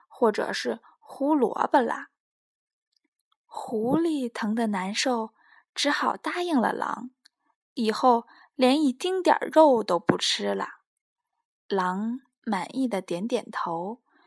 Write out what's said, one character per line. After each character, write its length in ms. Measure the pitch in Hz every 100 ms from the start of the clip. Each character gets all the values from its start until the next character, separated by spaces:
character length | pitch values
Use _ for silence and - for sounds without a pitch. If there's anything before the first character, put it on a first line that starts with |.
| _
或 240 | - 220
者 220 | 208 -
是 280 | 196 247 226 _ _
胡 340 | - - 277
萝 320 | 302 233 - -
卜 140 | 285
啦。” 300 | 233 - - _ _ _ _ _ _ _ _ _ _ _ _ _ _
狐 520 | - - 220 226 294
狸 320 | 330 302 247
疼 240 | - 214
得 140 | 226 226
难 260 | 196 185
受， 400 | 214 269 233 220 - _ _ _
只 160 | - 285
好 260 | 294 269 -
答 260 | 302 339
应 180 | 359 285
了 120 | 214
狼， 380 | - - - 254 - _ _ _ _ _
以 180 | - 220
后 380 | 208 262 233 - - -
连 260 | - 254 277
一 120 | 294
丁 280 | 247 359 381
点 140 | 349
儿 140 | - -
肉 300 | 311 311 240
都 160 | 208 175
不 180 | - 185
吃 380 | - - 202
了。 140 | 196 196 - _ _ _ _ _ _ _ _ _
狼 540 | 196 180 185 220 254 - _
满 240 | - 196 165 -
意 100 | 262
的 140 | 202
点 260 | 185 170 220
点 240 | 240 -
头， 500 | - - 165 185 240 _ _